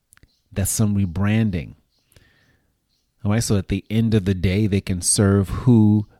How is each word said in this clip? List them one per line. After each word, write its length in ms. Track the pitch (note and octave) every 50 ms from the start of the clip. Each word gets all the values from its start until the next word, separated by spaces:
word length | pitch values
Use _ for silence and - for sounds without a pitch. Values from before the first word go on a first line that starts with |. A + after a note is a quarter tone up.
| _ _ _ _ _ _ _ _ _ _
That's 200 | - G2+ F#2+ -
some 260 | - - A2 G#2 G#2
rebranding. 800 | G2+ G2 F2+ D#2 F2+ G2+ G#2 G#2+ A2 A2+ G#2+ F2+ E2 C2 G#1 - _ _ _ _ _ _ _ _ _ _ _ _ _ _ _ _ _ _ _ _ _ _ _ _ _ _ _ _ _ -
All 60 | G2+
right, 120 | G#2 A#2+
so 140 | - - A2
at 120 | G2 E2 -
the 160 | G2+ F#2+ - _
end 240 | G#2+ A2+ A2+ A2+ G#2+
of 100 | A2 F2+
the 100 | G2 F#2+
day, 320 | F2+ E2+ F#2+ F2+ G#2 A2
they 140 | G2 G2 G2
can 220 | - - F#2+ F2+
serve 460 | - - - - G#2 G2 G2 G2+ F#2+ -
who 580 | - - - B2+ A#2+ A2 G#2+ G#2 G#2 G#2+ G#2 - _